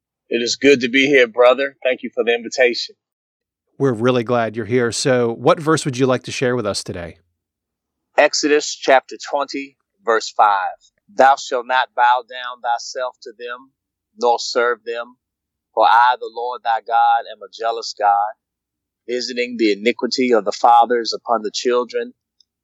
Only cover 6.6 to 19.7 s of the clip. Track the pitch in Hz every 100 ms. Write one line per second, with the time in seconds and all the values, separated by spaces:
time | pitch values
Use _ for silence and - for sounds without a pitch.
6.6 | 104 95 - 92 85 80 _ _ _ _
7.6 | _ _ _ _ _ - 147 - 147 147
8.6 | - - - 131 - - - 143 139 139
9.6 | 139 _ _ _ 113 110 - - 107 98
10.6 | 90 80 _ _ _ 101 131 175 - 127
11.6 | 120 127 120 - 120 123 113 127 123 123
12.6 | 123 120 - 135 127 - 127 107 120 123
13.6 | 135 _ _ _ _ 107 120 117 - 123
14.6 | 120 113 110 117 120 _ _ _ _ _
15.6 | _ - 104 113 123 123 117 113 120 123
16.6 | 120 113 117 117 120 117 98 110 98 -
17.6 | 113 113 - - 104 101 107 - _ _
18.6 | _ _ _ _ - 123 120 123 123 117
19.6 | 110